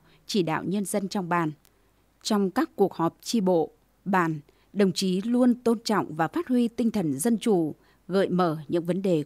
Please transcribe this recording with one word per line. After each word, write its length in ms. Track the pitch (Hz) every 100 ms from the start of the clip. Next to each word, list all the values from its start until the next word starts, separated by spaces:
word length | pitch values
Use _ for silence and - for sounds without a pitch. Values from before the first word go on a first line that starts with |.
| _ _ -
chỉ 160 | 220
đạo 220 | 160 156
nhân 200 | - 202
dân 240 | 196 208 196
trong 200 | 208 175
bản. 240 | 175 156 147 _ _ _ _ _ _
Trong 280 | - 208 196
các 200 | 254 320 -
cuộc 180 | 190
họp 220 | - 165 -
chi 200 | - 233
bộ, 300 | 185 175 151 - _ _
bản, 360 | 185 190 165 151 - _ _
đồng 200 | 196 196
chí 280 | - 190 185
luôn 340 | 220 240 254
tôn 240 | 240 226 226
trọng 320 | - 202 - 156
và 120 | 160
phát 200 | 320 339
huy 200 | 247 233
tinh 220 | - 226
thần 280 | 208 165 135
dân 200 | 233 214
chủ, 360 | 233 185 156 - _ _ -
gợi 200 | 190 185
mở 300 | 180 175 156 147
những 160 | 170
vấn 180 | 170 180
đề 220 | 190 165